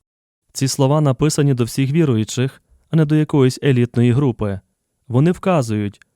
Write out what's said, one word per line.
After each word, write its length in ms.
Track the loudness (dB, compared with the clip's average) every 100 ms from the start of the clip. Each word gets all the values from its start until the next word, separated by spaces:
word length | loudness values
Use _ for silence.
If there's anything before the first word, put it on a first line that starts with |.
| _ _ _ _ _
Ці 160 | -6 -4
слова 320 | 0 0 2
написані 540 | 0 0 -2 0 0
до 100 | 0
всіх 260 | -2 -2 -2
віруючих, 680 | 0 2 0 -2 -4 -6 -8 _ _ _
а 60 | 0
не 80 |
до 100 | 2
якоїсь 440 | 0 0 2 2 2
елітної 500 | 0 0 0 0 2
групи. 480 | 2 0 -2 -6 -6 _ _ _ _ _
Вони 240 | 0 0
вказують, 680 | 0 0 0 0 -4 -4 -10 _